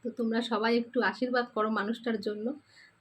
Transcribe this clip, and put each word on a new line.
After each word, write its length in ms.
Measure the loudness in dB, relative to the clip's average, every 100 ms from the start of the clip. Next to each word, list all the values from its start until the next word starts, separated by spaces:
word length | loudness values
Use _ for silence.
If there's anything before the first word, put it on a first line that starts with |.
তো 60 | -8
তোমরা 320 | -2 0 0
সবাই 360 | 0 0 4 2
একটু 240 | 2 2
আশীর্বাদ 440 | 0 0 0 0 0 0
করো 140 | 0
মানুষটার 520 | 0 0 -2 -2 -2
জন্য, 320 | -2 -4 -4 -6 _ -20 -20 _